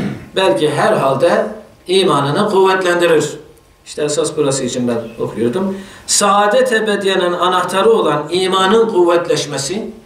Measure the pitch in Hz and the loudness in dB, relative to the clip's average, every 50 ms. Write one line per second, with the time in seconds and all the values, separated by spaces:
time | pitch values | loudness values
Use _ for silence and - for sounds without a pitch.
0 | - - - - - - - 185 190 190 190 - 151 147 147 165 - - 156 - | -4 -4 -6 -10 -12 -8 -4 0 0 2 2 2 0 0 0 0 0 0 2 2
1 | 135 135 123 120 170 180 208 226 - - - - - - - - - 175 185 190 | 0 0 0 2 2 2 2 0 -2 -4 -8 -14 -18 -20 -20 -12 -4 0 0 2
2 | 180 - - 143 139 139 151 196 208 - 185 190 190 190 190 185 180 175 170 170 | 2 2 2 0 0 0 0 0 0 0 2 2 4 4 2 2 0 0 0 2
3 | 175 165 160 147 151 - - - - - - - _ _ _ _ - - - 156 | 2 2 2 2 0 -2 -6 -10 -16 -20 -20 -20 _ _ _ _ -20 -14 -8 -6
4 | 151 147 - 165 151 - - 151 143 135 - - 127 120 - 123 120 117 117 104 | -4 -2 -2 -2 -2 -2 -2 -2 -2 0 0 -2 -4 -4 -4 -2 -2 -2 -2 -4
5 | - - - - 117 - - 107 117 120 185 190 196 196 196 - - - - - | -6 -8 -8 -8 -8 -6 -4 -2 -2 -2 0 -2 -2 -4 -6 -8 -12 -16 -18 -14
6 | - - - - 202 196 202 202 208 208 - - - - 220 220 220 214 202 196 | -6 -2 0 2 2 2 4 4 2 2 2 2 2 2 0 0 0 0 -2 0
7 | 190 190 190 180 175 175 175 170 175 180 185 180 175 - 190 190 202 226 220 185 | 0 0 0 0 0 0 0 0 0 0 0 0 -2 -2 0 2 2 4 4 2
8 | 165 156 147 147 151 - 175 190 190 185 190 190 196 208 220 226 220 - - 180 | 2 0 0 -2 -2 -2 -2 -2 0 0 2 2 2 4 4 4 2 2 2 2
9 | 175 170 175 170 170 - 156 143 - 143 139 127 - - 190 226 - - - - | 4 4 2 2 2 0 -2 -2 -2 -4 -6 -6 -6 -4 -6 -6 -6 -8 -12 -16
10 | - | -20